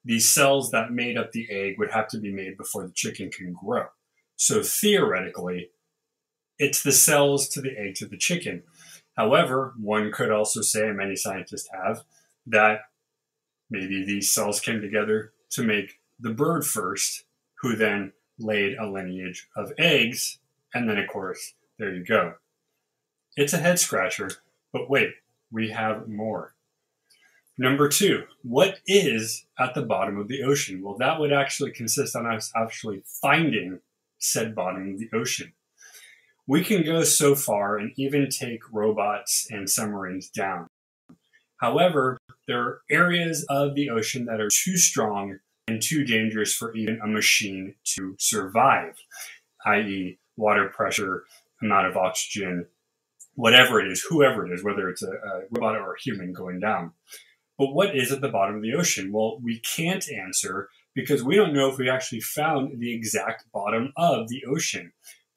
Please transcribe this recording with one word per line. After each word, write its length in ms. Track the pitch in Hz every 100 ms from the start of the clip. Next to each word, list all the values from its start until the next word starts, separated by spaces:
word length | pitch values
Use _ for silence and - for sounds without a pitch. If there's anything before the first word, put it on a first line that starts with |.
the 160 | 120 113
cells 500 | - - 139 139 120
that 220 | 120 117
made 260 | 120 120 120
up 140 | 107
the 160 | 117 113
egg 240 | 101 98 95
would 120 | 104
have 160 | 113 107
to 100 | 113
be 140 | 104
made 240 | 95 95 98
before 300 | 95 110 90
the 60 |
chicken 360 | - 113 107 92
can 200 | - 90
grow. 340 | 87 98 123 - - _ _ _ -
So 180 | - 113
theoretically, 1120 | 98 - 208 202 131 92 87 92 90 90 - _ _ _ _ _ _ _ _ -
it's 240 | 147 147
the 80 | 147
cells 580 | 131 - 147 143 143 -
to 100 | -
the 180 | 131 107
egg 160 | 101 95
to 100 | 104
the 100 | -
chicken. 480 | - 170 - 87 - _ - - _ -
However, 580 | 110 135 - 131 131 117
one 300 | 104 107 107
could 220 | - 110
also 300 | 107 107 110
say, 260 | 107 110 107
and 80 | 101
many 180 | 98
scientists 540 | 92 113 95 90 101 -
have, 300 | 92 95 113 - _ _ _ -
that 320 | 110 107 107 - _ _ _ _ _ _ _ -
maybe 340 | 98 95 98
these 280 | 95 101 98
cells 260 | - 104 104
came 220 | - 113
together 520 | 104 107 107 107 110 _ _
to 120 | -
make 380 | 117 104 95 - _ _
the 120 | 117
bird 360 | 113 151 165 -
first, 580 | 110 107 98 - - - _ _ -
who 160 | 127 107
then 360 | 107 101 95 - _ -
laid 400 | 110 107 101 -
a 140 | 107
lineage 560 | 98 92 92 92 90 -
of 180 | - - -
eggs, 640 | 165 147 117 127 - - _ _ _
and 140 | 123 117
then, 100 | 104
of 100 | 98
course, 460 | 104 95 87 - - _ -
there 160 | 104
you 100 | 90
go. 300 | 90 110 87 - _ _ _ _ _ _ _ _ _ -
It's 160 | 143
a 60 | 175
head 200 | 170 175
scratcher, 520 | - - 92 - 95 - _ _ _
but 180 | - -
wait, 200 | 135 104 - _ _ _
we 180 | 110 113
have 380 | 110 110 107 -
more. 460 | 104 110 98 - _ _ _ _ _ _ _ _ _ _ -
Number 300 | 127 139 143
two, 360 | - 196 151 - _
what 380 | 120 120 - - -
is 560 | 202 160 113 110 - - -
at 180 | 127
the 80 | 156
bottom 360 | 117 95 98 101
of 80 | 104
the 160 | 135
ocean? 400 | 127 139 - 95
Well, 140 | 95 101
that 240 | 131 160
would 120 | 147
actually 380 | 143 139 - 135
consist 460 | - 113 - 131 127
on 100 | 117
us 240 | 113 - 117
actually 460 | 113 - - 95
finding 760 | - - 139 151 160 110 90 92 _ _ _ _
said 320 | - - 113
bottom 380 | 107 92 92 98
of 60 | 98
the 120 | 113
ocean. 400 | 113 117 - - _ _ _ - - - - _ _ -
We 180 | 147
can 200 | 180 214
go 200 | 156 165
so 300 | 147 - 147
far 420 | 139 - 104 101 90
and 160 | 107 -
even 320 | 135 143 135
take 300 | - 123 117 -
robots 760 | 110 107 104 101 104 - - -
and 180 | 107 95
submarines 600 | - 110 104 92 92 -
down. 400 | - 98 90 85 _ _ _ _ - _ _ _ -
However, 600 | 120 135 180 151 131 127 - _ -
there 120 | 123
are 200 | 123 - -
areas 540 | 151 175 175 170 151 -
of 260 | 139 143
the 160 | 139 143
ocean 340 | 113 107 127 117
that 140 | 110
are 80 | 104
too 240 | - - 180
strong 600 | - - 113 101 101 92 _ _ -
and 120 | 113
too 240 | - 156
dangerous 500 | 120 110 110 107 104
for 200 | - 113
even 260 | 110 107 113
a 40 | 107
machine 680 | 107 107 - 104 95 95 - -
to 220 | - 95 98
survive, 800 | - 110 95 110 135 104 82 - - - - - _ _
i 160 | - 104
e 380 | 107 98 92 92 _ -
water 320 | 107 104 95
pressure, 560 | - 98 90 98 90 - - _ _
amount 240 | 107 98 92
of 100 | 95
oxygen, 680 | 92 92 - 107 92 90 85 _ _ _ _ _ -
whatever 460 | - 117 123 127 110
it 100 | 98
is, 140 | 92 -
whoever 380 | 165 139 - 87
it 60 |
is, 120 | 90
whether 240 | 101 98 92
it's 140 | 90
a, 80 | 101
a 320 | 95 104 92 95
robot 260 | 117 113 110
or 180 | 95
a 60 | 90
human 320 | - 101 90
going 260 | 90 92 90
down. 340 | 90 95 87 - _ - - _ _ -
But 160 | 135
what 200 | 143 196
is 160 | 151 120
at 100 | 135
the 80 | 117
bottom 280 | 104 98 107
of 60 |
the 120 | 107
ocean? 380 | 147 175 - 95
Well, 260 | 104 110 113
we 200 | 120 117
can't 440 | - - 165 190 -
answer 580 | 107 92 - 98 95 - _ _
because 280 | - 120 139
we 140 | 120 196
don't 180 | 190
know 160 | 143 135
if 80 | 127
we 100 | 127
actually 320 | 131 - 113
found 600 | - - 156 147 135 127
the 140 | 120
exact 500 | 117 113 147 104 113 _
bottom 400 | 104 101 113 131 -
of 320 | 170 127 113
the 160 | 127 120
ocean. 460 | 151 - - 87 _ - - _